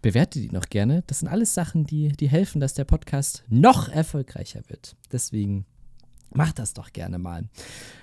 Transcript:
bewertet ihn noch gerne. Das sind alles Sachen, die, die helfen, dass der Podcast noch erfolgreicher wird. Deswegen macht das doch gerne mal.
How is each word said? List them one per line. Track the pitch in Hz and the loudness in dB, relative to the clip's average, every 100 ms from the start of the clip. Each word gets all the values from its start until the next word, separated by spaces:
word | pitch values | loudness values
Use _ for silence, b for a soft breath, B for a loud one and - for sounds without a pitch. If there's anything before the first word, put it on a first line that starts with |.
bewertet | 113 101 165 151 | 2 4 2 0
ihn | - | -4
noch | 90 - | -4 -2
gerne. | 104 107 160 - | 0 2 2 -2
Das | 143 | -6
sind | - | -2
alles | 202 226 | 0 0
Sachen, | - 165 165 147 | -2 -2 -2 -2
die, | 151 151 | 0 -2
die | 143 143 | 0 2
helfen, | 151 196 151 | 2 2 0
dass | 135 | -2
der | - 135 | -2 2
Podcast | 156 - 139 139 - - | 2 2 -4 -4 -6 0
noch | 113 208 262 - | 8 8 8 2
erfolgreicher | 151 156 147 131 - - - - | -2 -2 -2 -8 -10 -14 -14 -16
wird. | - - - - | -18 -20 -20 -8
Deswegen | 123 - 110 101 101 98 _ - - - - - | -6 -4 -4 -2 -4 -6 _ -20 -20 -20 -20 -6
macht | 135 160 - | 0 0 0
das | 110 | -10
doch | - - | -10 -16
gerne | - 90 90 | -12 -8 -8
mal. | 90 85 107 B B B B B | -8 -8 -10 B B B B B